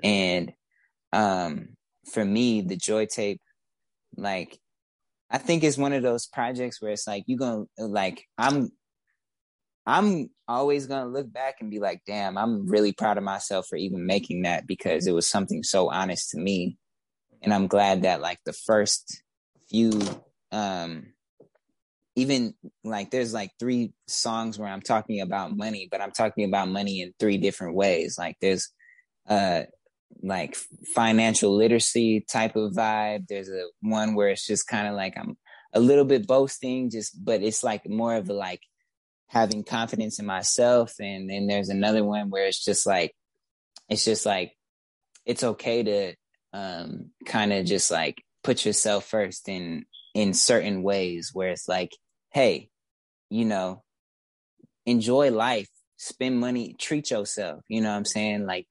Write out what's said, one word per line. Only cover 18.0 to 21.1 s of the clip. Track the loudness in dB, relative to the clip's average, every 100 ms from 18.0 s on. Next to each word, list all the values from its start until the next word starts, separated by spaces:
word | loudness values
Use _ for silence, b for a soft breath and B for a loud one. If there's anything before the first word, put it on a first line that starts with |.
that, | 2 0
like, | -2 -6
the | -10
first | -8 2 2 4 0 -4 -18 _ _ _ _ _
few, | 2 4 2 -2 -6 _ _ -10
um, | -6 -4 -4 -8 -10 -14